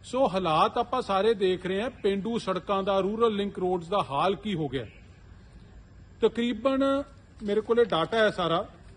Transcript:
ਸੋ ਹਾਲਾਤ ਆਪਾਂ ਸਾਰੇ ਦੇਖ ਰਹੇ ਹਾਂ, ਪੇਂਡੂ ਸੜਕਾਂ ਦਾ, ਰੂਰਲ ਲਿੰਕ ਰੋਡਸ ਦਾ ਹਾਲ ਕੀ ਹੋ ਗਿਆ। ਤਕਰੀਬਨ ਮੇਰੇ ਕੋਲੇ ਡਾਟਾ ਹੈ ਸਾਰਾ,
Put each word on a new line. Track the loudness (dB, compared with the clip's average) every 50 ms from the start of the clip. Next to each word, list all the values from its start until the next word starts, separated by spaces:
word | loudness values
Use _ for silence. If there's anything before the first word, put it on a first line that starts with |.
| -12
ਸੋ | -4 0 2 2
ਹਾਲਾਤ | 2 2 0 0 2 4 4 4 2 2
ਆਪਾਂ | -2 -2 -2 -2 -4
ਸਾਰੇ | -2 0 0 2 2 2 2
ਦੇਖ | 2 2 0 0 0 -2
ਰਹੇ | -4 -2 -2
ਹਾਂ, | -4 -4
ਪੇਂਡੂ | -8 -2 0 0 0 0 -2 -4 -4
ਸੜਕਾਂ | -4 -2 -2 -4 -4 -2 -2 -2 0 0
ਦਾ, | 2 0 2
ਰੂਰਲ | 0 0 0 2 2 2 2
ਲਿੰਕ | 0 -4 -4 -4 -4
ਰੋਡਸ | -2 -2 -2 -2 -2
ਦਾ | -2 -2 -2 0 0
ਹਾਲ | 0 0 2 0 0
ਕੀ | -2 -4 -6 -4
ਹੋ | -4 -4
ਗਿਆ। | -4 -4 -6 -6 -8 -14 -20 -20 -20 -20 -20 -20 -20 -20 -20 -20 -20 -20 -20 -20 -20 -20 -20 -20 -20 -20 -20 -20 -20 -4 0
ਤਕਰੀਬਨ | 0 0 2 2 -2 -2 -2 0 0 0 2 2 2 2 2 0 -2 -6 -14 -20 -20 -20 -18 -10 -4
ਮੇਰੇ | -2 -2 -2
ਕੋਲੇ | 0 2 4 4 4
ਡਾਟਾ | 4 2 0 0 0 2
ਹੈ | 2 2 2
ਸਾਰਾ, | 2 0 0 0 0 0 -2 -4 -12 -20 -20 -20 -20